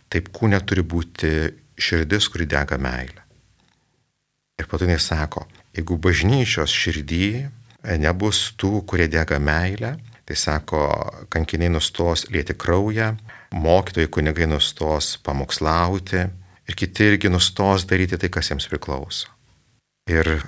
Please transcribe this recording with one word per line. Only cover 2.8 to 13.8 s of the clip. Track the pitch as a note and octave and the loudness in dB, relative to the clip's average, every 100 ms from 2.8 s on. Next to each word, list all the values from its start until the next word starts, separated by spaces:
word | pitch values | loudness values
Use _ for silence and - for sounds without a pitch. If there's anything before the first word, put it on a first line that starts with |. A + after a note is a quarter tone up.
| B1+ B1+ B1+ - - _ _ _ _ _ _ _ _ _ _ _ _ - | -2 -4 -8 -14 -20 _ _ _ _ _ _ _ _ _ _ _ _ -12
Ir | - | -4
po | F2 | 0
to | |
jinai | F2+ D#2+ | 2 2
sako, | - D#2+ D2+ - - - _ | 2 0 -2 -6 -12 -20 _
"Jeigu | - E2 E2+ | -6 -2 0
bažnyčios | F2+ E2+ F#2 C3+ A2+ - D2+ | 2 4 4 2 2 0 -2
širdy, | - F2+ D2+ C#2+ E2+ G2 A#2 C#3 - - - | -2 -2 -4 -4 -2 -2 -2 -8 -12 -20 -12
e, | A2 E2 | -4 0
nebus | D2+ F2+ G#2+ - - - | 2 2 0 0 -2 -2
tų, | F#2+ G#2 | -2 0
kurie | F#2 F2+ D#2+ | -2 0 2
dega | D#2+ D#2 D2 | 2 0 0
meilę, | C#2+ D#2 F#2 G#2 A2+ D#3 - - - | 2 2 0 -2 -6 -8 -14 -18 -8
tai, | - | -4
sako, | - D2+ - D#2 C#2+ D2 - - - | 0 -2 0 0 0 0 -4 -10 -4
kankiniai | E2 D#2+ D#2+ F2 | -2 0 0 2
nustos | D#2+ - - E2+ E2 - | 2 -2 0 0 0 -2
lieti | E2 D2 | -4 -4
kraują, | - - F2+ G#2+ A2 A2 A2 - - - | -4 0 2 2 0 -2 -4 -10 -20 -8
mokytojai | F#2+ D#2+ F#2 | 0 4 4